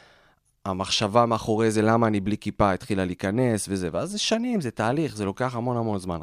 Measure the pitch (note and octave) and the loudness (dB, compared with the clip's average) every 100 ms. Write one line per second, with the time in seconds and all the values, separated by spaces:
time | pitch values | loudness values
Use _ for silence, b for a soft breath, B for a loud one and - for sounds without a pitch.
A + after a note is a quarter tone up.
0 | b b b b _ _ G2+ F#2 F#2+ - | b b b b _ _ -6 -4 -2 0
1 | A2 A2+ A#2 A2 - G#2+ A2+ A2 G#2+ A2+ | 2 4 4 2 0 2 2 4 4 4
2 | A2+ G#2 G2 G#2 G#2 - G#2 F#2 - G2 | 4 2 0 -2 -4 0 2 2 -2 -2
3 | F#2 F2+ G2 G#2+ B2+ A2 - F#2+ F2+ E2 | -2 -2 -2 0 0 0 -2 -4 -2 -4
4 | D3+ G3+ - A3+ B3 A3+ C3 - A2 C#3+ | -4 -4 -2 0 0 -2 -2 -2 0 0
5 | D3 G#2+ G2 G2 B2+ A#2+ A#2+ A#2+ A2+ G2+ | -2 -2 -4 -2 -2 -2 -2 -2 0 -2
6 | F#2 E2+ | -2 -4